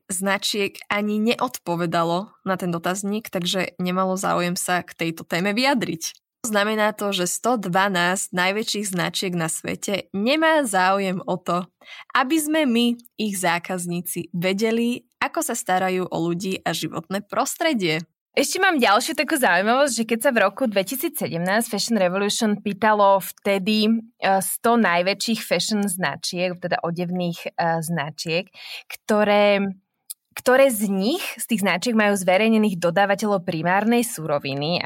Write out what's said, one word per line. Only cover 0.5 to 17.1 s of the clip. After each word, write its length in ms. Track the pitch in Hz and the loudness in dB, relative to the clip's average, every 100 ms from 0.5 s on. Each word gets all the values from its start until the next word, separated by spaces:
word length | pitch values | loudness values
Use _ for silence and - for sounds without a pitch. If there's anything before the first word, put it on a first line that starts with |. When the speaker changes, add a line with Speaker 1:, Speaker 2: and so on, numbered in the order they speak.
| 214 196 - - | -2 -4 -6 -6
Speaker 1:
ani 240 | 208 208 214 | -4 -2 0
neodpovedalo 1120 | 220 240 254 - - 170 175 170 170 175 214 _ 190 | 0 0 -2 -6 -6 -2 0 0 0 -2 -4 _ -6
na 80 | |
ten 160 | 185 180 | -4 -2
dotazník, 640 | 170 175 190 202 214 - | -2 -2 -4 -4 -6 -6
takže 400 | 190 175 185 - - | -6 -2 -2 -4 -4
nemalo 320 | 180 185 190 | -2 0 0
záujem 400 | 185 185 170 175 | 0 0 0 0
sa 320 | 180 - 180 170 | -4 -2 -4 -4
k 80 | |
tejto 320 | - 165 160 - | -6 -6 -6 -6
téme 320 | 170 202 208 | -2 -2 0
vyjadriť. 560 | 262 277 185 165 - - _ _ 233 | 0 0 -2 -6 -8 -12 _ _ -2
Znamená 480 | 208 208 220 214 | 0 0 2 0
to, 160 | 214 202 | 0 -4
že 140 | 190 180 | -2 -2
sto 320 | - 226 247 | -2 0 0
dvanásť 720 | 190 185 196 185 175 190 - | 0 2 2 2 2 0 -2
najväčších 540 | 180 185 202 233 202 202 | 0 0 0 -4 -4 -4
značiek 400 | 185 170 - 196 | -2 -2 -2 -4
na 160 | 175 160 | -2 -2
svete 580 | - - 185 - 196 - | -4 -6 -6 -4 -4 -4
nemá 480 | 196 220 311 320 320 | -4 0 2 4 2
záujem 560 | 262 190 185 196 190 180 - | 2 2 2 2 0 -2 -4
o 100 | 180 | -4
to, 240 | - 175 180 _ - - - | -2 -4 -4 _ -20 -20 -4
aby 240 | 247 262 320 | -2 2 0
sme 240 | 294 311 294 | 2 0 2
my, 240 | 233 240 240 - - | 2 2 -2 -10 -8
ich 240 | 214 190 | -6 -2
zákazníci, 880 | 180 170 - 185 175 175 180 180 170 175 | 0 -2 -2 -6 -4 -6 -6 -8 -6 -2
vedeli, 720 | 185 196 226 226 233 240 _ _ | -2 0 0 2 0 -2 _ _
ako 240 | 277 330 | -4 -4
sa 160 | 311 226 | -4 -6
starajú 480 | - 185 190 185 180 | 0 0 2 -2 -2
o 100 | 165 | -2
ľudí 400 | 170 170 190 185 | -2 -2 -4 -4
a 100 | - | -4
životné 540 | 165 156 - - | -4 -6 -8 -6